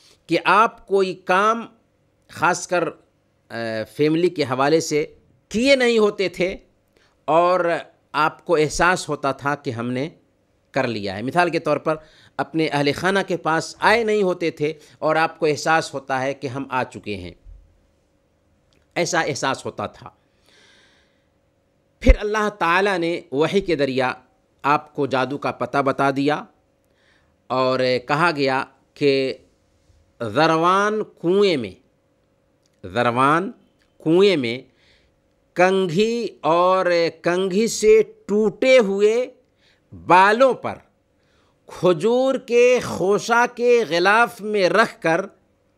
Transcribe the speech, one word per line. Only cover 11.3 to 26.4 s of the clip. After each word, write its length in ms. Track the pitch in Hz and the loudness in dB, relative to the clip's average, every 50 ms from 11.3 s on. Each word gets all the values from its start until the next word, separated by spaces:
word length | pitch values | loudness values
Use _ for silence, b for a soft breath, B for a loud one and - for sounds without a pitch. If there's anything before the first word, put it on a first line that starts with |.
| 135 175 175 170 | -2 0 0 0
के 100 | 156 165 | -2 -4
तौर 160 | 160 151 147 139 | -2 -2 -4 -2
पर 200 | - 160 156 156 b b b b b b b - | -2 -4 -6 -6 b b b b b b b -8
अपने 280 | - - - 160 160 151 | -8 -6 -4 -2 -2 -2
अहल 220 | - 143 143 143 139 | 0 0 0 0 -2
खाना 300 | - 156 185 196 196 190 | -2 -2 -2 -2 -2 -2
के 140 | 190 180 165 | -2 -6 -6
पास 360 | - 160 160 165 - - - - | -4 -2 -2 -2 -4 -6 -10 -2
आए 220 | 156 185 214 240 233 | 0 2 2 2 0
नहीं 200 | 214 214 214 202 | 0 0 0 0
होते 280 | 180 175 175 170 160 160 - | -2 -2 -2 -4 -6 -4 -4
थे 160 | 147 147 156 B B B B B | -6 -6 -6 B B B B B
और 160 | - 156 156 156 | -4 -2 0 0
आपको 280 | 160 160 - - 170 151 | 0 -2 -2 -2 -2 -2
एहसास 440 | 143 139 - 165 160 160 139 - - | -2 -2 -2 0 0 0 0 -4 -10
होता 240 | 135 - - 135 131 | -12 -8 -6 -6 -4
है 160 | 131 135 139 | -4 -6 -6
कि 140 | 135 - 135 | -8 -10 -10
हम 180 | 123 139 135 135 | -10 -10 -10 -6
आ 120 | 127 131 120 | -6 -6 -6
चुके 300 | - - 107 - 107 104 | -6 -10 -14 -12 -10 -10
हैं, 200 | 92 90 87 90 - _ - - - - _ _ _ _ _ _ _ _ _ _ _ _ _ _ _ _ _ _ _ _ _ _ _ _ _ _ | -10 -10 -14 -16 -18 _ -20 -20 -20 -20 _ _ _ _ _ _ _ _ _ _ _ _ _ _ _ _ _ _ _ _ _ _ _ _ _ _
ऐसा 260 | 170 175 170 170 165 160 | -6 -4 -2 -2 -2 -2
एहसास 400 | 139 143 - - 135 127 - - | -2 -4 -4 -4 -4 -4 -6 -8
होता 220 | 113 - - 104 101 | -12 -10 -8 -10 -10
था। 260 | - - - - - _ _ _ _ _ b b b b b b b b b b b b b b b b _ _ _ _ _ _ _ _ _ _ _ _ _ _ _ _ | -10 -14 -20 -20 -20 _ _ _ _ _ b b b b b b b b b b b b b b b b _ _ _ _ _ _ _ _ _ _ _ _ _ _ _ _
फिर 140 | - 254 - - | 4 6 6 6
अल्लाह 320 | 208 208 208 220 208 208 | 4 0 -2 0 -2 -2
ताला 460 | 208 - 170 165 170 185 196 208 196 175 | -2 -2 0 2 2 2 2 2 0 0
ने 160 | 165 165 175 - - - 131 | -2 -2 -4 -6 -8 -6 -2
वही 280 | 135 160 156 165 202 | 0 0 2 2 0
के 140 | 190 - 165 | 0 0 0
ज़रिया 400 | 135 143 135 127 131 127 127 - - - _ _ _ _ _ _ _ - | 0 0 -2 0 -2 -2 -2 -4 -8 -12 _ _ _ _ _ _ _ 0
आपको 420 | 139 147 151 - - _ - 143 127 | 0 0 0 0 -6 _ -4 -4 -2
जादू 300 | 131 131 131 123 143 139 | 0 -2 -2 -2 -4 -6
का 140 | - 131 120 | -6 -8 -6
पता 280 | - 123 - - 143 135 | -6 -8 -4 -2 -2 0
बता 260 | 135 131 - 139 139 139 | 0 0 0 0 0 0
दिया 320 | 139 139 143 147 180 | 0 0 -2 -2 -4